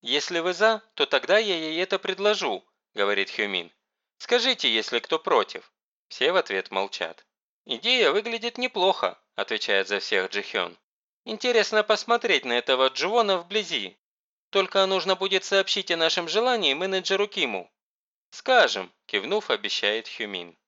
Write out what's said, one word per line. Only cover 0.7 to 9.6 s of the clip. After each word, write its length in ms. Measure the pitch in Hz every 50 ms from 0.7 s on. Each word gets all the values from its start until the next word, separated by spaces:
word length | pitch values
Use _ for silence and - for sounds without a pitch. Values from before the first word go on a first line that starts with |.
| 226 214 - _ _
то 100 | - 156
тогда 320 | - - 135 - - 180 214
я 180 | 226 208 185
ей 240 | 165 160 160 156 165 185
это 160 | 185 196 190
предложу», 640 | - 190 185 175 196 208 214 202 196 139 104 87 _ _ _ _ _ _ _
говорит 340 | - 101 101 104 98 98 -
Хюмин. 420 | - - 110 101 98 90 85 87 _ _ _ _ _ _ _ _ _ _
«Скажите, 500 | - - 240 247 226 262 247 - - 131
если 280 | 113 113 104 - - 117
кто 180 | - - 160 160
против». 560 | - - 170 120 101 - - 92 - _ _ _ _ _ _ _ _ _
Все 240 | - - - 151
в 40 | 180
ответ 340 | 190 - - 101 95 - -
молчат. 560 | 95 98 98 98 - - 90 82 82 - _ _ _ _ _ _ _ _ _
«Идея 460 | - - 117 - 226 254 254 214 156
выглядит 480 | 151 202 214 233 233 233 208 240 240 -
неплохо», 600 | 247 247 _ 202 180 190 185 - - 92 - _ _ _ _
отвечает 520 | - 98 - 113 107